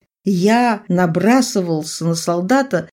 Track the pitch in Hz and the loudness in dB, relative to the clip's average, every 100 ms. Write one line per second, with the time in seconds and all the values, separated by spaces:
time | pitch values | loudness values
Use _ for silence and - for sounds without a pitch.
0 | _ _ 196 180 196 233 240 220 - 175 | _ _ -2 0 2 2 2 -2 -2 0
1 | 180 165 196 262 247 202 175 156 156 - | 0 2 2 2 2 -2 -2 -2 -4 -6
2 | 165 165 175 175 185 269 269 170 160 | -4 -2 -2 -2 0 0 0 -4 -6